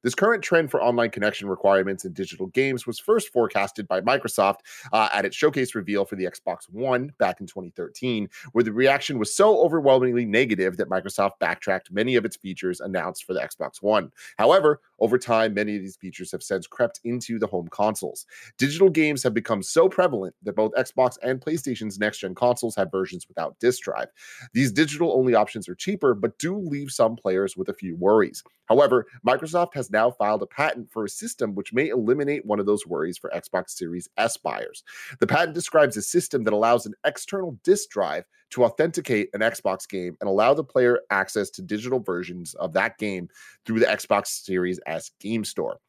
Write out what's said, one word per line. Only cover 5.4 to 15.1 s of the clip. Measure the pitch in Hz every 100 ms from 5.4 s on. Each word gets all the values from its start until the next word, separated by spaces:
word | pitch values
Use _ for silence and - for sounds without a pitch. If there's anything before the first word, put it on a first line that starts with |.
| 151 139 123 113
reveal | 95 101
for | 98 98
the | 92
Xbox | - - 87 -
One | 98 131 123 139 _
back | 117 -
in | 95
twenty | 98 87
thirteen, | - 82 - 127 113 98 - 139
where | 117 120
the |
reaction | 107 135 135 - 131
was | 104
so | - 208 208
overwhelmingly | 165 160 139 131 127 120 117
negative | 107 127 98 95 92
that | 101
Microsoft | 95 95 - 98 -
backtracked | 87 - - 98 -
many | 95 120 123
of | 107
its | -
features | 95 92 92 90
announced | 98 92 82 -
for | -
the | 87
Xbox | - - 67 -
One. | 101 107 87 _ - -
However, | 113 185 156 147 _ _
over | 110